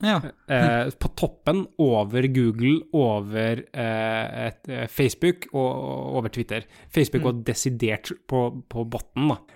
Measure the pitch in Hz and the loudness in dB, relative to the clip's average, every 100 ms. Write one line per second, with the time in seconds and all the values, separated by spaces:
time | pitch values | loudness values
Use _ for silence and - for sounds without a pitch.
0 | 208 185 135 - - 131 120 117 131 - | 0 0 -2 -12 -2 2 4 2 -2 -4
1 | - - 170 - - 190 185 - 143 110 | -6 -2 -4 -2 -2 0 -2 2 4 4
2 | 104 123 131 131 117 110 127 160 - 160 | 2 0 2 4 2 2 2 2 2 2
3 | 120 104 101 110 113 117 - 135 113 110 | 2 2 -2 -2 0 -2 -6 -6 -4 -2
4 | 110 110 113 117 117 - - 123 117 - | -2 -2 -4 -6 -8 -8 -10 -8 -6 0
5 | 135 - 170 175 - 135 127 131 135 131 | 0 2 0 0 -4 -2 -2 -2 -6 -6
6 | 131 131 113 120 113 107 - - - 165 | -4 -4 -4 -6 -6 -8 -8 -18 -4 2
7 | 135 - 127 120 113 117 139 120 113 104 | 2 2 0 0 -2 -2 -2 0 0 -2
8 | - - - 131 120 127 - 117 117 117 | -6 -12 -2 0 0 -4 -10 -6 -6 -6
9 | - 123 147 127 - | -6 0 0 0 -6